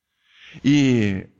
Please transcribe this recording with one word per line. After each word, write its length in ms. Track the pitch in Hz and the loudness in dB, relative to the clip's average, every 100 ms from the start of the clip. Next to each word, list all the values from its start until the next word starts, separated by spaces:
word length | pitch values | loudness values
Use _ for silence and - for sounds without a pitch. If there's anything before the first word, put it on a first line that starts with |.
| _ _ _ _ - - | _ _ _ _ -20 -6
И 680 | 131 147 135 120 104 95 87 | 0 2 2 0 -2 -4 -10